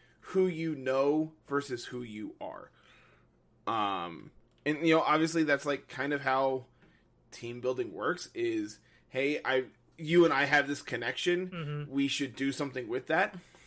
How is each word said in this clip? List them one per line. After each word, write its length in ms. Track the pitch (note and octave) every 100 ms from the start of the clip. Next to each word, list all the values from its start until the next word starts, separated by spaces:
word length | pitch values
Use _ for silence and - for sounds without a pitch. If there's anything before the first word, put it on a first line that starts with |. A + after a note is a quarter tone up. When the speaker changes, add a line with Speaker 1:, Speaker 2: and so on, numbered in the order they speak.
| _ _ -
Speaker 1:
who 200 | F#3+ F#3
you 300 | D#3+ E3 C#3+
know 560 | C3 C3 C#3+ D#3 D#3 - -
versus 380 | C#3 C#3 A#2+ -
who 160 | B2+
you 340 | A#2+ G#2+ G2+ -
are. 300 | F#2+ - - _ - - - _ _ _ _ _ -
Um, 640 | A2+ G2+ F#2+ F2 D#2+ G1+ - _ _ C#3+
and, 200 | D3+ E3
you 80 |
know, 80 | D#3+
obviously 420 | - D#3 D#3+ E3
that's, 200 | D3+ C#3
like, 240 | C#3+ C#3 -
kind 240 | - C#3
of 100 | C#3+
how 420 | C3+ C3 C3+ C3 B2 _ - _ _ _ _
team 300 | - A#2+ A#2+
building 320 | B2 B2+ A2+
works 360 | E2+ A#2+ F3+ -
is, 440 | A2+ A#2 A2 G#2 - _ _ _
"Hey, 320 | C3 C#3 D3+
I, 200 | - C3 - - _ -
you 280 | D#3 F3
and 80 | E3
I 100 | C#3
have 220 | C#3 D3 C#3
this 160 | C#3+
connection. 680 | - A#2+ A#2 - F3+ F3 F#3
Speaker 2:
Mm-hmm. 440 | F3+ D3 D3 C#3+
Speaker 1:
We 160 | C3+ C#3
should 260 | - C3+
do 160 | A#2 C3+
something 380 | C3+ C#3+ B2+ A2+
with 180 | B2+ -
that. 300 | D#3+ G#3 F3+ - -